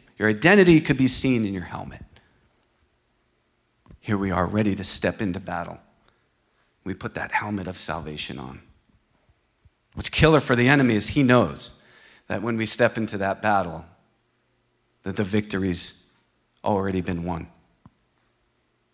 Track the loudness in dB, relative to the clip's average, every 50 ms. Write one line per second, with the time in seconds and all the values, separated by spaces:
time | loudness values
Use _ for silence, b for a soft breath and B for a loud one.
0 | _ _ _ 0 0 0 2 4 6 6 8 8 10 10 8 8 6 4 2 2
1 | 2 2 2 2 2 2 2 2 0 -2 -4 -6 -8 -8 -10 -12 -12 -14 -16 -18
2 | -20 -20 _ -20 _ _ _ _ _ _ _ _ _ _ _ _ _ _ _ _
3 | _ _ _ _ _ _ _ _ _ _ _ _ _ _ _ _ _ -20 -20 -14
4 | -6 -4 -2 -2 0 0 0 0 0 0 0 0 0 0 -2 -2 -4 -6 -4 -4
5 | -2 -4 -4 -4 -4 -6 -6 -6 -8 -8 -8 -8 -8 -8 -12 -16 -20 _ _ _
6 | _ _ _ _ _ _ _ _ _ _ _ _ _ _ _ _ _ -10 -10 -10
7 | -10 -12 -10 -10 -8 -6 -6 -6 -4 -4 -6 -6 -6 -8 -10 -8 -8 -8 -8 -8
8 | -8 -10 -10 -10 -10 -10 -10 -12 -12 -14 -14 -16 -20 _ _ _ _ _ _ _
9 | _ _ _ _ _ _ _ _ _ _ _ _ _ _ _ _ _ _ _ -6
10 | -6 -4 0 2 4 4 4 4 2 2 2 2 4 4 4 4 4 4 2 0
11 | 0 -2 0 0 2 4 4 4 4 2 -2 -8 -12 -14 -14 b b b b b
12 | b b b b b -8 -8 -6 -4 -4 -4 -4 -4 -4 0 0 0 0 2 -2
13 | -4 -6 -4 -4 -4 -4 -2 -2 0 0 0 0 0 -2 -6 -12 -14 -18 -20 _
14 | _ _ _ _ _ _ _ _ _ _ _ _ _ _ _ _ _ _ _ _
15 | _ -8 -4 -4 -2 0 0 -2 -2 -2 -4 -2 -2 -2 -2 -2 -4 -6 -10 -12
16 | -20 _ _ _ _ _ _ _ _ _ _ _ -4 -2 -2 -2 -2 -2 -2 -4
17 | -4 -4 -4 -6 -6 -6 -6 -8 -10 -12 -18 _ _ _ _ _ _ -20 _ _
18 | _ _ _ _ _ _ _ _ _ _ _ _ _ _ _ _ _ _